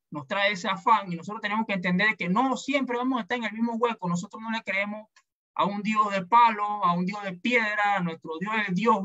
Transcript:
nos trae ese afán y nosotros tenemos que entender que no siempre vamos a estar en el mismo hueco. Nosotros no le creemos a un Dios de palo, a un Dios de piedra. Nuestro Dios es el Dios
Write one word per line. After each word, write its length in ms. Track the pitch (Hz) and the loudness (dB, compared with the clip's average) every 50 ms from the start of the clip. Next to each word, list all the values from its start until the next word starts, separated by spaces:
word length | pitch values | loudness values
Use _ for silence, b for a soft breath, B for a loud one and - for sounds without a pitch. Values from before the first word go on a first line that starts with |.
| _ _ | _ _
nos 160 | - 147 143 | -12 -10 -8
trae 260 | - 202 196 202 202 208 | -4 -2 0 2 0 0
ese 160 | 180 175 220 | 0 -2 -2
afán 420 | 190 180 - 247 226 208 196 180 | -2 0 2 4 4 4 2 -2
y 60 | 175 | -8
nosotros 240 | 170 175 190 208 220 | -8 -8 -10 -8 -6
tenemos 260 | 214 208 208 220 220 | -4 -2 -2 -2 -2
que 60 | - 202 | 0 -2
entender 420 | 185 180 185 180 180 208 214 208 - | -2 0 2 2 4 4 2 2 0
que 100 | 185 175 | 0 0
no 300 | 185 220 262 269 254 254 | 2 2 2 2 0 -2
siempre 400 | - - 277 285 262 226 240 240 | -2 -2 -2 0 0 0 -2 -2
vamos 200 | 247 262 269 247 | 0 0 0 -2
a 40 | 214 | -2
estar 160 | - 247 247 | -2 -2 -2
en 60 | 233 | -2
el 80 | 214 214 | -4 -4
mismo 220 | 226 233 240 233 | -2 -2 -2 0
hueco. 300 | 226 240 240 233 - - | 0 0 0 0 -2 -4
Nosotros 360 | 175 175 175 175 - - 226 220 | -4 -2 -4 -4 -8 -12 -10 -6
no 80 | 226 | -6
le 120 | 220 226 - | -6 -6 -4
creemos 460 | - 190 196 202 208 208 214 214 _ _ _ _ _ _ _ _ _ - | -4 -4 -2 -2 -4 -6 -10 -12 _ _ _ _ _ _ _ _ _ -2
a 100 | - 160 | -2 0
un 180 | 185 202 208 202 | 0 -2 -2 -2
Dios 280 | 214 220 214 214 208 196 | 0 2 2 2 2 0
de 140 | 196 180 | -2 0
palo, 360 | 180 240 233 240 233 220 208 208 208 208 208 202 | 4 6 6 6 6 4 2 -2 -2 -2 0 2
a 80 | 175 175 | 2 2
un 140 | 175 180 | 2 0
Dios 160 | 185 208 208 202 | -2 -4 -6 -6
de 100 | 196 185 | -8 -6
piedra. 680 | 180 - 233 247 240 226 208 208 208 208 202 202 196 | -4 -2 2 2 2 2 2 0 0 2 2 2 0
Nuestro 320 | 175 170 160 - - 160 160 160 | 0 -2 -4 -6 -10 -10 -10 -8
Dios 160 | 180 208 220 220 | -6 -4 -2 -2
es 100 | 208 196 | -2 -2
el 60 | 180 | -2
Dios 240 | 185 214 233 220 202 190 | 0 4 4 4 4 4